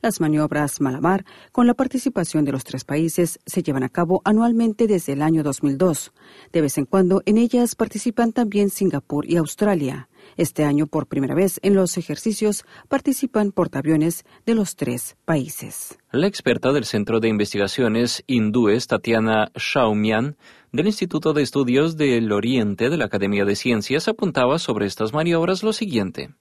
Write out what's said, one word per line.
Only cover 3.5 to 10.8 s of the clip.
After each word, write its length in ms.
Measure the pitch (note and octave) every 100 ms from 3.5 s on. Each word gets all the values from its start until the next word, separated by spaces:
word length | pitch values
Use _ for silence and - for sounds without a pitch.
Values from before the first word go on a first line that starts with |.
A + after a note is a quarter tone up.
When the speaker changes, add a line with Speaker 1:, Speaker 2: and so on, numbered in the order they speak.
| -
Speaker 1:
llevan 200 | F3 C3+
a 80 | B2+
cabo 320 | - E3+ F#3
anualmente 640 | - G#3+ A#3 A3+ A#3 G#3 A3+
desde 260 | G3 -
el 80 | C#3
año 220 | D#3 D#3+
dos 200 | D3 C3+
mil 140 | D3 C#3
dos. 380 | F#3 D3 - _ - - -
De 120 | F3
vez 160 | D3 D3
en 80 | C#3
cuando, 340 | F#3+ F#3 F#3+ -
en 100 | G#3
ellas 400 | A#3 B3 A#3+ -
participan 560 | A3 G#3+ A#3+ A3+ A#3
también 380 | A3+ A3+ G3+ G3+
Singapur 560 | - F#3+ F#3 - C#3+ D3
y 80 | E3+
Australia. 720 | D3+ - G#3 F#3+ C3+ C#3 - _ - -
Este 260 | E3+ -
año, 220 | D3+ C#3+